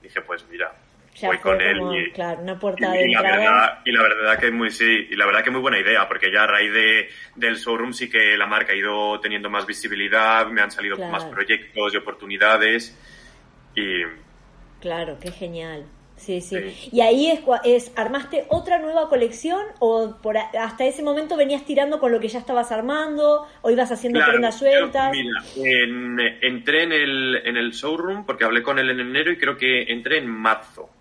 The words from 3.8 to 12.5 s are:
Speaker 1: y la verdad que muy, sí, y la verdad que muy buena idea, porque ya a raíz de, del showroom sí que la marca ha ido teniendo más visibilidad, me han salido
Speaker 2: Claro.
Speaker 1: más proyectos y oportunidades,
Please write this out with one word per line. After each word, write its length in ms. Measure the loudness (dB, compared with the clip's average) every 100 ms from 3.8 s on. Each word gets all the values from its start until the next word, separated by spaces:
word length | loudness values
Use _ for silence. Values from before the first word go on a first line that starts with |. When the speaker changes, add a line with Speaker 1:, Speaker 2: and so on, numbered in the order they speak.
| 0
Speaker 1:
y 60 |
la 120 | 2
verdad 360 | 4 2 2 2
que 120 | 2
muy, 180 | 0 -4
sí, 380 | 0 2 2 0
y 60 | 0
la 100 | 2
verdad 180 | 4
que 60 | 2
muy 120 | 0
buena 180 | 0 0
idea, 280 | 2 2 2
porque 240 | 0 0
ya 120 | 2
a 40 | 4
raíz 240 | 2 2
de, 380 | 2 4 2 0 -10 -20 -4
del 200 | -4 -2
showroom 380 | -4 -4 -4
sí 160 | -6 -2
que 260 | 2 4 4
la 80 | 2
marca 280 | 0 0
ha 20 | -2
ido 440 | -2 -2 -2 -2
teniendo 300 | -4 -6 -4
más 160 | -6 -6
visibilidad, 800 | -8 -8 -4 0 2 4 4 2
me 140 | 0
han 80 | -2
salido 260 | -2 -6 -6
Speaker 2:
Claro. 140 | -6
Speaker 1:
más 120 | -8 -8
proyectos 680 | -6 -2 -2 -2 -4 -2 -2
y 20 |
oportunidades, 1000 | -6 -14 -10 0 4